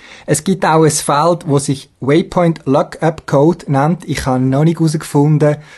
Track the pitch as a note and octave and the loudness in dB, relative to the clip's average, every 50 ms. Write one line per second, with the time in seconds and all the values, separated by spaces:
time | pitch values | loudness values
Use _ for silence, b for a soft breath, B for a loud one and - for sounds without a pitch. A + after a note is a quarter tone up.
0 | B B B B B - D#3 - - G3 F#3+ F3 G3 F3 D#3+ D#3+ D#3+ D3+ D#3 - | B B B B B -6 -6 -4 -2 -4 -2 0 0 2 2 4 4 2 2 -2
1 | - - C#3+ C#3+ D#3 E3+ F3 E3 - D#3 C#3 C#3+ C#3+ - C3+ - - - _ _ | -2 -2 -2 0 0 0 0 -2 -2 -2 -2 -2 0 -2 -6 -6 -8 -16 _ _
2 | B2+ A#2+ D3 E3 - - - F3+ F3 E3 D#3+ - - C3+ C3+ D3+ F3+ - - - | -2 0 0 0 0 0 0 0 0 0 0 -2 -2 0 0 0 0 -2 -6 -4
3 | E3 D#3+ D#3+ - - - - C#3 C#3+ E3 F3 - - - C#3+ C3+ C#3+ D#3 D#3 D3+ | -2 -2 -2 -4 -6 -2 0 2 2 2 0 -2 -4 -4 -2 0 0 0 -2 -4
4 | - - C#3 - - C#3 C3 B2+ B2+ C3 C3+ C#3 D#3 E3 E3+ D#3+ E3 D#3+ D#3 D#3+ | -6 -8 -8 -6 -4 -2 -2 0 0 0 0 2 2 0 2 0 0 0 -2 -4
5 | - - - C#3+ C#3+ D#3 D#3 D3 D3+ D3 D3 D3+ B B B | -6 -2 0 2 2 2 2 2 2 0 0 -2 B B B